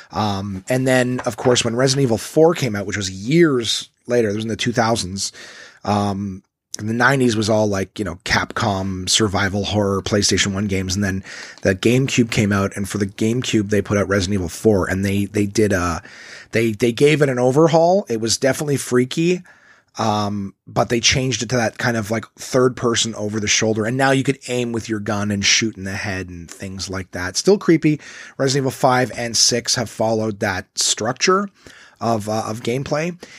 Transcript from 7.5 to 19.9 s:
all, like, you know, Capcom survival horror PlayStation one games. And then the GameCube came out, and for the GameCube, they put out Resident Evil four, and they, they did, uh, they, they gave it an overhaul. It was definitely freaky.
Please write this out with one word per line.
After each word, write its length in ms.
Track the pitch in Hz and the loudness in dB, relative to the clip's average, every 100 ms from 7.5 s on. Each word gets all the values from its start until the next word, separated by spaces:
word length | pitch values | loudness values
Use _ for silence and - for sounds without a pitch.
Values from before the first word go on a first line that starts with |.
all, 160 | 107 107 | 2 2
like, 320 | 95 95 - | 0 -4 -6
you 60 | 95 | -6
know, 80 | 87 | -6
Capcom 840 | - 110 90 - 113 95 95 92 92 | -2 -2 -2 -2 -2 -2 -4 -4 0
survival 540 | - 107 95 98 101 | 2 2 0 0 -2
horror 360 | 90 104 98 98 | -2 0 0 0
PlayStation 540 | - 104 - 95 101 | 0 0 2 2 0
one 140 | 95 104 | -2 -2
games. 260 | 95 92 | -2 -2
And 100 | 98 | -2
then 180 | 101 95 - - - - | -2 -2 -8 -14 -16 -4
the 140 | 95 | -2
GameCube 560 | 95 110 127 135 - 113 | 2 2 2 2 0 0
came 200 | - 101 | 0 0
out, 240 | 101 98 | 0 -2
and 140 | 101 98 | -4 -6
for 80 | 104 | -4
the 100 | 101 | -6
GameCube, 640 | - 110 123 - 113 101 | -2 -2 0 0 0 0
they 140 | 104 | 0
put 160 | 95 101 | 0 0
out 100 | 92 | 2
Resident 260 | 101 90 | 0 0
Evil 140 | 101 85 | -2 -4
four, 400 | - 110 98 - | 0 4 4 2
and 160 | 95 | 0
they, 220 | 98 101 101 | 0 0 0
they 180 | 107 | 0
did, 300 | 104 107 104 | 0 2 2
uh, 260 | 95 87 80 - - - - - | 2 0 -4 -8 -18 -20 -20 -4
they, 200 | 110 117 | 0 0
they 200 | 104 120 | 2 0
gave 280 | 113 147 147 | 4 4 6
it 80 | 139 | 2
an 100 | 123 | 4
overhaul. 680 | 127 135 160 160 170 196 208 | 4 6 6 6 4 4 0
It 140 | 113 | -2
was 160 | 113 - | -2 2
definitely 400 | 135 131 147 135 | 2 0 -2 -2
freaky. 640 | - 123 127 165 170 180 - - _ _ _ | 2 2 2 2 0 0 -4 -20 _ _ _